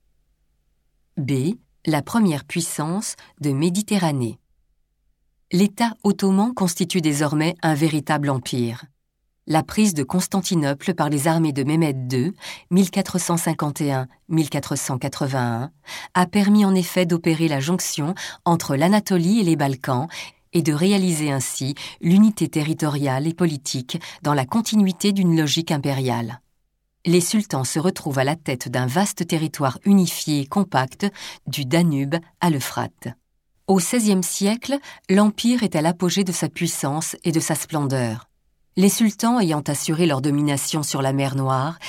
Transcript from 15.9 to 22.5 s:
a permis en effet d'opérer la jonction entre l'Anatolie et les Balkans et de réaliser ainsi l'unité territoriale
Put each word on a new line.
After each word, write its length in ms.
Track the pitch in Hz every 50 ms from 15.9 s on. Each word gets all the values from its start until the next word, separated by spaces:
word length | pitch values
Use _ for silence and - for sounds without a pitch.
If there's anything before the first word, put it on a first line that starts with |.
| - - - - -
a 120 | 185 180
permis 380 | 175 - 208 202 202 208 214 208
en 100 | 190 190
effet 320 | 185 175 175 - 185 185
d'opérer 400 | 165 175 165 170 170 160 156 165
la 140 | 160 147 139
jonction 540 | 135 156 185 175 - - - - 143 156 185 - - - - - _
entre 300 | 175 170 165 - - 143
l'Anatolie 640 | 135 156 180 208 214 208 - 196 180 165 180 214 233
et 60 | 208
les 100 | 165 160
Balkans 540 | 147 147 139 135 127 - - 131 123 151 165 - - - - - _ _ _ -
et 80 | 170 151
de 100 | 160 151
réaliser 580 | 147 175 196 208 196 185 180 165 151 151 147
ainsi 460 | 139 135 - - - - 139 135 143 - - - - -
l'unité 480 | - 170 175 196 214 220 214 - 165
territoriale 800 | -